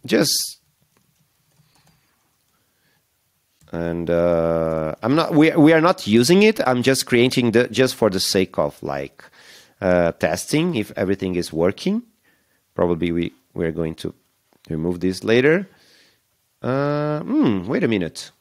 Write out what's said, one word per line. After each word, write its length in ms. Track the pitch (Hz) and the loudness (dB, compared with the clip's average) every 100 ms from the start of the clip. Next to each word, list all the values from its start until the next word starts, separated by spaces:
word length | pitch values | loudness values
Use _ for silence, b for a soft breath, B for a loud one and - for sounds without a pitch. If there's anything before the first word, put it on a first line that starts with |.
| - | 0
Just, 540 | 220 156 - - - _ _ _ _ _ _ _ _ _ _ _ _ _ _ _ _ _ _ _ _ _ _ _ _ _ _ _ _ _ _ _ | 0 2 -2 -6 -12 _ _ _ _ _ _ _ _ _ _ _ _ _ _ _ _ _ _ _ _ _ _ _ _ _ _ _ _ _ _ _
and, 380 | 85 85 85 85 | -6 -4 -4 0
uh, 880 | 85 85 85 82 82 80 80 78 - | 2 2 2 0 0 -2 -4 -6 -6
I'm 140 | 110 147 | -2 0
not, 180 | 160 | 2
we, 180 | 160 156 | 4 4
we 200 | 131 143 | 6 6
are 80 | 160 | 6
not 260 | 165 185 - | 4 0 2
using 360 | 110 123 185 | 2 6 6
it. 160 | 214 220 147 | 4 2 0
I'm 160 | 127 | 2
just 220 | 123 131 - | 2 0 2
creating 460 | 120 127 127 120 | 2 4 2 2
the, 160 | 110 123 | 2 0
just 280 | 110 131 - | 2 0 2
for 140 | 110 | 0
the 100 | 92 | 0
sake 380 | - 98 92 - | 0 0 0 -2
of, 240 | 73 - | -4 -4
like, 400 | 76 69 69 _ - b b b b b | -8 -8 -10 _ -20 b b b b b
uh, 300 | 95 90 85 | 2 2 2
testing 640 | - 85 90 - 151 175 147 | 0 -2 -2 -2 -2 -2 -2
if 160 | 101 - | -6 -4
everything 400 | 95 98 95 90 | -2 -2 -2 -4
is 180 | 82 | -4
working. 500 | 78 87 101 - 214 240 _ _ _ _ _ _ - | -2 -2 0 -4 -4 -6 _ _ _ _ _ _ -4
Probably 360 | 87 85 87 | -2 0 -2
we, 220 | 85 85 _ _ | -2 -6 _ _
we're 180 | - 85 | -6 -6
going 240 | 80 82 80 | -4 -6 -6
to 180 | - - _ _ _ _ _ | -12 -14 _ _ _ _ _
remove 320 | 78 82 90 | -6 -4 -2
this 240 | 92 92 | -4 -4
later. 460 | - 117 135 170 190 b b b b b b _ _ _ | 0 2 2 0 -4 b b b b b b _ _ _
Uh, 580 | - 135 143 147 151 151 | -6 -4 -4 -4 -4 -6
hmm, 480 | - 294 214 98 90 | -4 0 0 0 -2
wait 160 | 175 | -2
a 40 | 147 | 0
minute. 440 | 107 82 - - _ | 0 -4 -10 -20 _